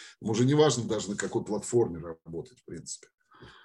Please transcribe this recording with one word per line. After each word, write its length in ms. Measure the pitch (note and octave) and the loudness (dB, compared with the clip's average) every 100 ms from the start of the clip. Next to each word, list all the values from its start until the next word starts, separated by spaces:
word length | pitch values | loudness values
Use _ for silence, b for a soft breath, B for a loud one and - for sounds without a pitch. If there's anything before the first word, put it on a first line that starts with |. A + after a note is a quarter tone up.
| B B | B B
Там 80 | G#2 | -2
уже 140 | A2+ B2+ | 2 4
не 80 | D3 | 6
важно 300 | D3+ B2 G2+ | 6 4 -2
даже, 240 | G#2+ F#2 | -4 -4
на 60 | G#2 | -6
какой 280 | G2 A#2 F2+ | -4 -4 -4
платформе 540 | G#2 - A#2+ G2+ E2 | -6 0 2 2 -2
работать, 600 | E2+ E2 E2 E2 D2+ - | -10 -14 -10 -10 -12 -18
в 40 | - | -16
принципе. 420 | E2 - - - _ b b b b | -14 -12 -16 -18 _ b b b b